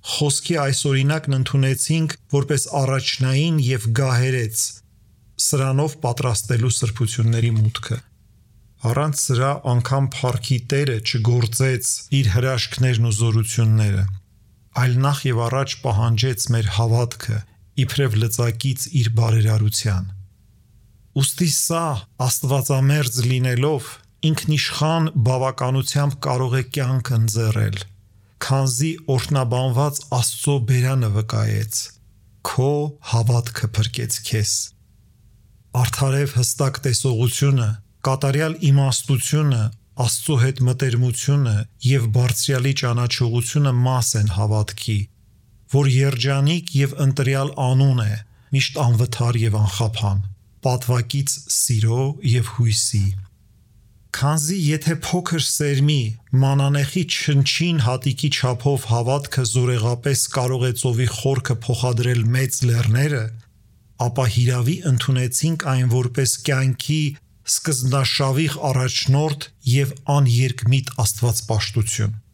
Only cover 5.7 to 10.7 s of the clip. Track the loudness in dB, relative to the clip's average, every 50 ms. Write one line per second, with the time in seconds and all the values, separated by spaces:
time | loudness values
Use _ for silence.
5.7 | 2 2 0 0 -4 -4 -4 -4 -2 0 0 0 0 0 0 0 0 2 2 2
6.7 | 0 0 -2 -2 -2 -2 -2 -2 0 0 2 2 2 2 2 2 2 4 2 2
7.7 | 0 -2 -6 -6 -6 -6 -6 _ _ _ _ _ _ _ _ _ _ -20 _ -20
8.7 | _ _ -2 -2 0 0 0 0 0 -2 0 0 0 0 2 0 -2 -2 -2 0
9.7 | 0 0 0 0 0 0 0 -2 -2 -2 -2 -2 -2 -2 -2 -2 -2 -2 -2 -2